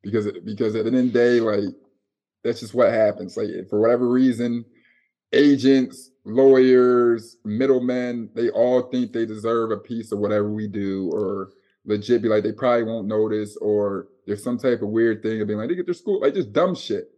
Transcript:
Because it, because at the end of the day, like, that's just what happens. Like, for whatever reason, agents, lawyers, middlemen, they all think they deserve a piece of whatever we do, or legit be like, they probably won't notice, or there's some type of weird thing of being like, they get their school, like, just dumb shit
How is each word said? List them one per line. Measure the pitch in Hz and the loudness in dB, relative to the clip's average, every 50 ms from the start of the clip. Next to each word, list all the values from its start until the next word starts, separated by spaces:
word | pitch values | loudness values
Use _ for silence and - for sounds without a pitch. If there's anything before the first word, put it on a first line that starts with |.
| _ | _
Because | 101 104 110 104 | -4 -4 -4 -4
it, | 104 - - 85 | -4 -8 -10 -12
because | 107 104 104 120 107 107 | -12 -6 -4 -4 -4 -2
at | 113 107 | -4 -2
the | 113 | 0
end | 123 127 127 | 0 0 0
of | 123 110 | 2 2
the | 120 | 2
day, | 120 123 123 120 | 4 4 4 2
like, | 113 110 104 101 101 92 - - _ _ _ _ _ _ _ _ _ _ _ _ _ | 2 2 0 -2 -2 -4 -8 -12 _ _ _ _ _ _ _ _ _ _ _ _ _
that's | 120 117 - | -6 -6 -6
just | 123 107 113 | -10 -6 2
what | 120 120 101 117 | 2 2 4 4
happens. | 110 110 104 101 - 95 90 - | 4 2 2 2 -2 -12 -10 -8
Like, | 107 107 101 87 92 95 - | -6 -6 -6 -6 -10 -10 -4
for | - 104 | 0 2
whatever | 110 113 120 123 123 | 2 2 2 2 2
reason, | 120 123 127 131 131 117 110 120 120 120 120 113 _ _ _ _ _ _ _ _ _ _ _ _ _ - | 2 2 4 2 2 2 0 -4 -4 -4 -6 -8 _ _ _ _ _ _ _ _ _ _ _ _ _ 2
agents, | - 147 147 143 123 117 135 135 131 127 127 - - - _ _ _ _ | 4 6 6 4 4 4 4 4 4 2 -2 -8 -20 -20 _ _ _ _
lawyers, | 101 110 127 135 135 135 131 131 131 127 127 123 123 123 120 120 120 117 113 110 - _ _ _ | -4 2 4 6 8 8 8 8 6 6 6 6 6 4 4 4 2 2 0 -4 -16 _ _ _
middlemen, | 107 104 113 135 135 131 127 123 123 123 123 123 123 120 117 113 - _ | -6 -2 -2 2 2 2 2 2 -2 -4 -4 -4 -4 -6 -8 -10 -10 _
they | 113 117 117 | -4 -4 -2
all | - 113 117 127 127 127 123 | 0 0 2 2 2 0 0
think | 123 - 127 123 107 | -2 -4 -4 -4 -4
they | - 113 113 | -2 -4 -4
deserve | 110 107 107 104 113 117 117 113 110 | -4 -6 -6 -4 -2 0 0 0 -2
a | 110 | -4
piece | 98 - - 120 117 110 - | -6 -6 -10 -10 -10 -6 -6
of | 107 101 | -4 -4
whatever | 101 101 104 104 104 104 | -2 0 0 0 0 -2
we | 104 107 107 | -4 -6 -6
do, | 104 98 104 101 98 95 98 95 85 76 | -6 -6 -6 -4 -4 -4 -4 -4 -4 -4
or | 95 104 95 101 98 98 - _ _ _ _ _ _ _ | -4 -4 -4 -4 -6 -8 -12 _ _ _ _ _ _ _
legit | - 107 104 104 110 120 110 | -4 -4 -4 0 0 0 0
be | 104 110 | 2 2
like, | 110 107 101 | 0 0 0
they | 110 | -2
probably | 104 - 131 123 120 117 113 | -6 -2 0 0 0 0 0
won't | 110 113 113 98 | -4 -6 -8 -6
notice, | 101 107 107 107 107 107 107 104 104 - | -4 -2 -2 0 0 -2 -4 -6 -8 -10
or | - - 104 104 104 101 101 98 95 - _ _ _ _ | -6 -2 -2 0 0 0 -2 -4 -6 -10 _ _ _ _
there's | - 101 101 - | -8 -8 -6 -4
some | 127 123 | -6 -6
type | 113 - 127 120 117 | -2 0 -2 -2 -2
of | 110 104 | -4 -4
weird | 107 113 117 117 110 104 110 | 0 0 2 2 0 -2 -4
thing | 110 110 110 | -6 -4 -4
of | 104 | -4
being | 104 107 107 | -4 -4 -6
like, | 110 139 | -4 -6
they | 180 | -6
get | 180 170 | -6 -4
their | 175 175 | -6 -6
school, | - _ 214 196 - | -6 _ -4 -2 0
like, | - 143 139 | 0 0 0
just | 196 147 104 101 | 0 -6 -2 0
dumb | 143 170 190 175 | 0 0 0 -2
shit | - - - - - - _ _ | -6 -6 -6 -6 -6 -6 _ _